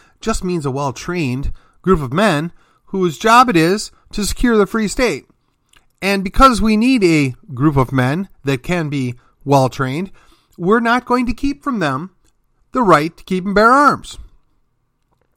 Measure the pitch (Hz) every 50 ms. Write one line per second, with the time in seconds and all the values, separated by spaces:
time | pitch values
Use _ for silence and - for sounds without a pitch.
0 | _ _ _ _ - 220 220 - 185 180 180 165 139 139 127 143 147 135 120 -
1 | - 175 175 180 147 123 123 135 139 - - - _ _ _ _ - 175 180 156
2 | 139 117 139 185 220 202 151 147 165 175 - _ _ _ _ _ _ - 196 190
3 | 180 175 - - - 220 233 247 262 240 185 165 160 175 202 214 - - _ _
4 | _ _ - 208 196 - - - 247 240 226 208 196 - - 220 214 185 - -
5 | 247 208 147 120 - _ _ _ _ _ _ _ _ _ _ _ _ _ _ -
6 | 185 196 202 196 185 202 - - 269 269 226 190 214 220 214 208 233 262 262 226
7 | 190 170 160 151 139 127 123 - - - 131 117 143 160 139 135 127 127 131 131
8 | 123 131 147 185 190 - _ _ - 139 139 - - 170 180 175 156 139 147 139
9 | 127 123 120 - _ _ _ _ - 139 139 135 131 123 - - 135 127 135 165
10 | 190 185 - - _ _ _ _ _ _ _ - 170 185 220 240 233 226 240 247
11 | - - 247 254 240 247 - - - 277 277 - - 285 247 202 160 139 131 139
12 | 180 190 _ _ _ _ _ _ _ _ _ _ _ _ - 262 233 185 160 147
13 | 156 170 - - - - 185 185 180 202 190 208 220 233 262 285 294 269 - -
14 | - - - - - - _ _ _ _ _ _ _ _ _ _ _ _ _ _
15 | _ _ _ _ _ _ _